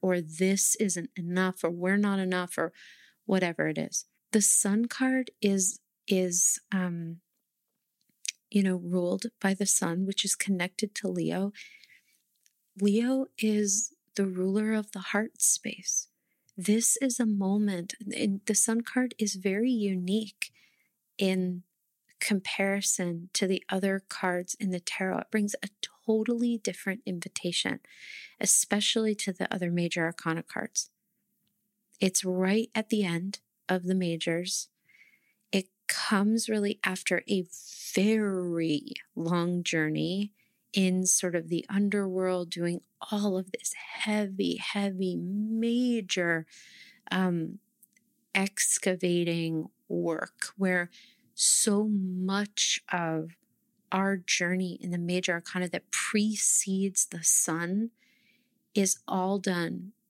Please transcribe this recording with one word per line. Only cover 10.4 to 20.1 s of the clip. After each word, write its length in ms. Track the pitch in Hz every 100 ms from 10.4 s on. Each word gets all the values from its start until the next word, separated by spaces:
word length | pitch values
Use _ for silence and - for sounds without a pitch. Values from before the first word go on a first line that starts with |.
| - 185 180 - 208 -
to 120 | 190
Leo. 440 | 180 160 175 202 208 - - - - _ _ _ _ _ _ _ -
Leo 480 | 202 208 240 262 269 -
is 560 | 214 208 208 208 - - _ -
the 100 | 196
ruler 480 | 180 185 202 214
of 180 | 220 208
the 60 | 196
heart 420 | 185 202 220 -
space. 680 | - - - - - - - _ _ _ _
This 440 | - 185 214 233 -
is 200 | 269 240
a 60 |
moment, 720 | 226 202 190 208 208 185 175 - 202
and 280 | - 220 196
the 100 | -
Sun 280 | 208 - 226
card 320 | 233 254 254 -
is 180 | 208 196
very 340 | 196 196 247
unique 840 | 240 202 185 180